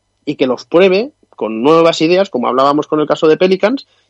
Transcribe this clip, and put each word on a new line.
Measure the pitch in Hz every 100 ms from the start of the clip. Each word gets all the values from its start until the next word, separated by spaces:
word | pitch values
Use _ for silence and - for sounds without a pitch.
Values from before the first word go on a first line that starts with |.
| _ _ -
y | 147
que | 135
los | 120 -
pruebe | - 190 185 269 - _
con | - 107 110
nuevas | 131 165 165 165
ideas, | 160 180 202
como | - 117
hablábamos | 123 139 147 143
con | 151
el | 151
caso | 147 156
de | 156
Pelicans, | 185 190 202 269 - _ _